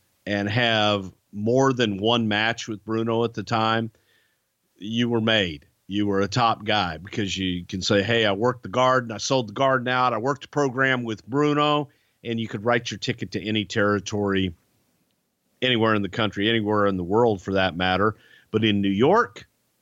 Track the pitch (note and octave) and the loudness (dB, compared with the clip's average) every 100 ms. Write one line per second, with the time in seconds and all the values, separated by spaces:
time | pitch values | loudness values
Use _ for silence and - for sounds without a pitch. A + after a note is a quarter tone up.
0 | _ _ - G#2 G2+ A2+ A#2 A2 G#2 G2+ | _ _ -6 -4 -2 0 2 2 2 0
1 | F#2+ - _ G2+ G#2+ C3 C3+ B2 A2+ G2 | -4 -16 _ -6 0 2 2 2 0 0
2 | A2 A#2+ A2 G#2 A2+ A#2 - G#2 A2+ A2 | 0 2 2 0 0 -2 -8 -12 -6 -4
3 | A2+ A2+ A#2 A2+ F#2+ A2+ A2 A2+ A2+ _ | -2 -2 -2 -4 -4 0 2 0 -2 _
4 | _ _ _ _ _ _ _ _ G#2 A#2 | _ _ _ _ _ _ _ _ -6 -2
5 | A#2+ A#2 A2 A2 F2+ D2 _ _ - G2+ | 0 0 2 2 0 -4 _ _ -6 -2
6 | G#2 G2 F#2+ B2 A#2 G#2+ G#2+ G#2+ F2 D#2 | 0 0 0 2 0 0 0 0 0 -6
7 | G2 - G2 F#2 F#2 F2+ F2 F#2+ F2 G2+ | -10 -6 -4 -2 -4 -4 -6 -6 0 2
8 | F#2+ A#2 G#2+ F#2+ B2 B2 F#2+ A#2+ B2+ B2+ | 2 2 2 0 -2 -2 -6 0 2 2
9 | A#2 G#2 - C3+ G#2+ G2+ C3+ C3 B2 B2+ | -2 -8 -2 -2 -2 0 2 2 0 0
10 | B2+ A2 B2+ C3+ - D3 C#3 B2 C3 B2+ | 2 0 -2 -4 -4 -2 0 2 0 0
11 | A#2 G#2+ G2+ C#3 D3 D3 D3 D3 C#3 _ | -2 -8 -4 0 2 2 2 0 -2 _
12 | _ _ A#2 A2+ A2 A2 A2+ A#2+ A#2+ G#2 | _ _ -6 -4 -4 -4 0 0 0 -8
13 | - - G2+ G2+ G2 A2 G2+ A2+ G#2 G2+ | -6 -6 -6 -8 -2 -2 -2 0 2 2
14 | - G#2 G2+ F#2+ F#2+ D#2+ _ _ _ _ | -2 -2 0 0 0 -4 _ _ _ _
15 | _ _ _ _ _ - B2+ A#2 A2 G#2+ | _ _ _ _ _ -4 0 2 4 2
16 | G2 A#2+ G#2+ - G#2+ A#2 G#2 G#2+ G2+ F#2+ | 0 -2 -2 0 0 0 0 2 2 0
17 | F2 A2 A#2+ F#2+ G2 F#2+ F#2+ E2 F#2 F#2 | 0 2 2 0 -2 0 0 0 0 2
18 | G#2+ - _ - _ G#2+ A2 G#2 G2 G2 | 0 -2 _ -20 _ 0 2 2 0 2
19 | C#3 A3 A#3 - - _ _ _ | 4 4 2 -6 -20 _ _ _